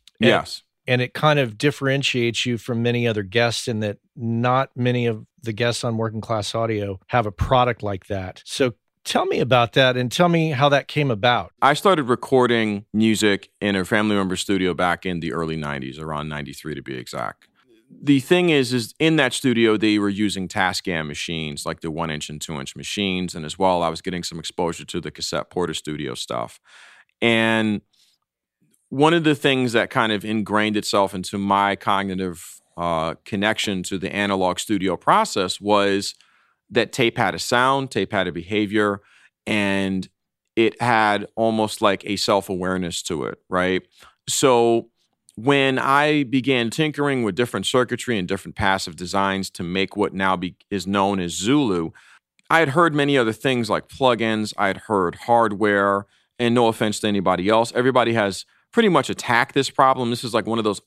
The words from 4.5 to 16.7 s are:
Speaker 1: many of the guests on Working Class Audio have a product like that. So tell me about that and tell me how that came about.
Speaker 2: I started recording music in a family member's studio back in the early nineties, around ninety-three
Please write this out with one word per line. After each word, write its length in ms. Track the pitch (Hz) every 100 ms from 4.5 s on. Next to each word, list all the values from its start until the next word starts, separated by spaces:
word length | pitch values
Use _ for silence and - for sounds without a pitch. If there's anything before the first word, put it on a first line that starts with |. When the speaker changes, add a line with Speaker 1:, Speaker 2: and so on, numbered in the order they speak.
| 127 135
Speaker 1:
many 320 | - 123 123 120
of 200 | 110 117 _
the 100 | 117
guests 320 | 104 120 113
on 140 | 123 113
Working 240 | 110 110
Class 320 | 101 110 101
Audio 460 | 113 113 107 101 95 -
have 180 | 127 107
a 60 |
product 500 | - - 127 123 117
like 240 | 104 95 -
that. 360 | 98 92 - -
So 280 | - 131 - _ _
tell 220 | - - 370
me 140 | -
about 340 | 127 123 120
that 220 | 143 131 127
and 140 | 123
tell 180 | - 175
me 220 | 170 160
how 200 | 127 143
that 180 | 139 -
came 220 | 151 143
about. 420 | 104 123 117 85 _
Speaker 2:
I 140 | 127
started 300 | 147 208 175
recording 800 | 123 120 - 131 123 117 107 101 -
music 560 | 107 113 104 107 98 - _
in 160 | 101 98
a 80 |
family 320 | 90 107 107 101
member's 240 | 95 92
studio 320 | - 98 92
back 320 | 82 90 85
in 160 | 95 85
the 120 | 82
early 240 | 80 80 80
nineties, 420 | 73 71 65 71
around 300 | 78 76 76
ninety-three 440 | 76 71 71 78